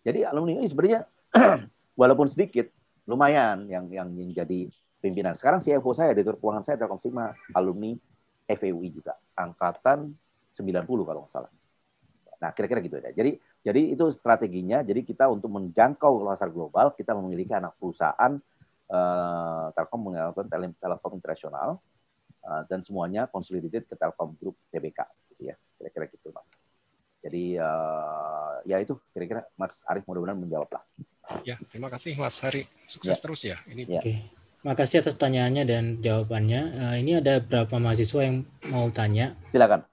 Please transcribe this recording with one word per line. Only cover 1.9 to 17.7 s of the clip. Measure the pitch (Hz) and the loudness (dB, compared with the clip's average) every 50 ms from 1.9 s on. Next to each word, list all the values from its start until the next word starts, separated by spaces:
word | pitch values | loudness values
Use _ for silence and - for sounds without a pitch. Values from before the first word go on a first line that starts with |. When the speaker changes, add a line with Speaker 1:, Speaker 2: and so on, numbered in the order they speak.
| _ - | _ 8
Speaker 1:
walaupun | 123 127 135 127 147 135 | 8 8 10 8 6 2
sedikit, | - - 202 - - 123 113 - _ _ _ _ _ _ _ - | 4 0 0 2 2 -2 -2 -2 _ _ _ _ _ _ _ -4
lumayan | 117 131 143 143 151 143 123 110 101 95 101 | 2 4 6 6 6 6 4 4 2 -2 -6
yang, | 101 92 90 92 87 | -6 -6 -6 -6 -6
yang, | 92 95 92 90 87 | -8 -8 -8 -8 -8
yang | 90 90 90 85 90 85 | -8 -10 -6 -4 -6 -4
jadi | 80 92 90 - - - _ _ _ _ _ | -2 -4 -4 -4 -6 -12 _ _ _ _ _
pimpinan. | - 196 180 196 196 - - | -4 -2 -2 0 -2 -2 -4
Sekarang | - - 139 165 185 | 2 4 4 4 4
C | 127 147 143 | 4 2 2
F | 139 123 | 2 2
O | 127 | 0
saya, | 120 151 165 156 117 | 0 4 4 4 4
direktur | 101 98 104 107 - | 4 2 0 -2 0
keuangan | - 107 104 107 101 | -2 -2 -2 -2 -2
saya | - 147 113 | -4 -2 -2
Telkom | 113 98 98 95 | -2 -4 -6 -6
Sigma, | - 117 123 123 117 107 - - - - | -6 -6 -6 -4 -6 -8 -8 -12 -20 -2
alumni | 87 90 92 95 90 98 107 110 120 120 _ _ _ _ _ _ _ _ _ | 0 0 0 0 -2 -4 -6 -8 -8 -10 _ _ _ _ _ _ _ _ _
F | - 107 95 107 | -4 -4 -2 -2
E | 95 | -4
U | 90 85 90 | -4 -4 -6
I | 90 73 | -10 -10
juga, | 78 _ - - _ _ _ _ | -12 _ -12 -12 _ _ _ _
angkatan | - 90 85 85 _ 92 87 87 - _ 127 139 147 147 147 147 _ _ _ _ _ _ _ _ | -8 -8 -8 -4 _ -2 -2 -2 0 _ 2 2 2 0 -10 -14 _ _ _ _ _ _ _ _
sembilan | - 101 95 90 90 85 | -8 -6 -2 -2 -2 -2
puluh | - 127 113 87 | 0 -2 -2 -2
kalau | 80 78 76 71 | -4 -6 -10 -10
nggak | - _ | -10 _
salah. | 67 62 - _ _ _ _ _ _ _ _ _ _ _ _ _ _ _ _ - _ | -12 -12 -12 _ _ _ _ _ _ _ _ _ _ _ _ _ _ _ _ -14 _
Nah, | - 82 - | -8 -8 -4
kira-kira | - 85 - 123 117 | -4 -4 -2 -2 -4
gitu | 87 82 78 | -4 -6 -10
ya. | 67 - 62 | -10 -10 -8
Jadi, | - - 113 139 147 - _ _ _ _ | -2 0 0 0 0 -2 _ _ _ _
jadi | _ 104 101 135 156 151 | _ 2 2 2 2 2
itu | 147 127 170 160 135 | 2 2 2 0 0
strateginya. | - - 120 113 - 117 98 90 92 90 92 113 143 143 | 0 4 4 4 4 4 -4 -4 -4 -2 0 0 0 0
Jadi | 101 101 123 120 | 0 -2 -2 -2
kita | - 107 - 135 | -6 2 2 4
untuk | 135 113 101 95 113 | 4 4 0 -4 -6
menjangkau | 101 101 95 87 82 110 110 131 147 - 147 147 135 110 101 | -6 -6 -6 -2 4 6 6 6 4 4 4 4 4 4 2
pasar | 101 98 - 101 | -2 -2 -2 -4
global, | 87 80 85 82 76 - 95 120 143 - | -4 -4 -6 -8 0 4 4 4 4 2
kita | - 95 - 113 | -2 -4 -4 -4
memiliki | 101 92 92 90 87 92 104 | -4 -2 -4 -4 -4 -4 -2
anak | 117 98 90 85 | -2 -4 -4 -6